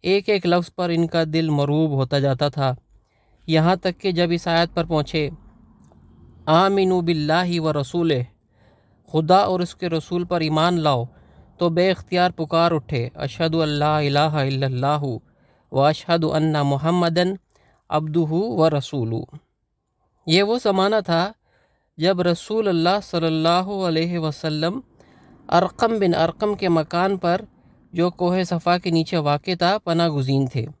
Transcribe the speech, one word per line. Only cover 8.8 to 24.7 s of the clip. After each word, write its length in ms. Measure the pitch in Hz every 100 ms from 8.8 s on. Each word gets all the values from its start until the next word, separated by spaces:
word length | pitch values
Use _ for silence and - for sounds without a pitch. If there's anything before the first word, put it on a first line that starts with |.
| _ _ _
खुदा 260 | 156 160 185 202
और 160 | 185
उसके 260 | 175 - 175
रसूल 360 | 165 - 175 180
पर 180 | 175
ईमान 340 | 156 156 170 175
लाओ, 300 | 156 127 117 - - - - -
तो 100 | 175
बेख्तियार 600 | 165 185 180 - 180 180
पुकार 400 | 175 151 165 170
उठे, 400 | 160 - 139 120 -
"अशहदु 420 | 139 - 165 160
अल्ला 400 | 156 147 151 151
इलाहा 420 | 143 143 156 151
इल्लल्लाहु 760 | 135 135 135 127 139 151 143 113 _ _ _ _ _
व 100 | 131
अशहदु 460 | 143 156 - 170 156
अन्ना 340 | 156 160 151
मुहम्मदन 720 | 143 139 156 175 170 165 180 196 _ _ _ _ _
अब्दुहु 500 | 151 156 160 156 165 220 214
व 120 | 160
रसूलु।" 540 | 151 - 143 113 117 - 151 _ _ _ _ _ _ _ _ -
ये 140 | 170
वो 160 | 202 240
ज़माना 420 | 220 190 190 220
था, 200 | 185 165 190 226 _ _ _ _ _ -
जब 240 | 170 185
रसूल 460 | 175 170 - 220 208
अल्लाह 320 | 170 170 202
सल्लल्लाहु 800 | - 175 160 160 165 175 185 196
अलैहि 360 | 185 160 170 175
वसल्लम 640 | 156 147 160 151 165